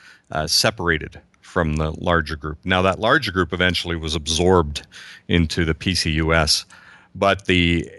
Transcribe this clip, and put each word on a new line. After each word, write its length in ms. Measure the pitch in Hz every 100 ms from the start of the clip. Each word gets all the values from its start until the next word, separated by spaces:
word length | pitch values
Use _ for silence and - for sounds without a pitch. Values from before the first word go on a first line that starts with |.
| - - _
uh, 160 | 76 78
separated 760 | - 113 107 87 78 69 - - _
from 360 | - 92 80 76
the 140 | 78 -
larger 360 | 90 85 78 78
group. 240 | 78 76
Now, 200 | 92 92
that 160 | 95 80
larger 320 | 110 151 110
group 220 | 90 82
eventually 420 | 87 90 87 87 82
was 180 | 78
absorbed 720 | 82 76 80 90 92 76 71 - - - - -
into 380 | 87 80 - 80
the 80 |
P 220 | 78 98 87
C 160 | 80
U 200 | 78 80
S, 320 | 82 76 - - - - - _ 95
but 300 | 98 95 -
the 440 | 92 87 85 -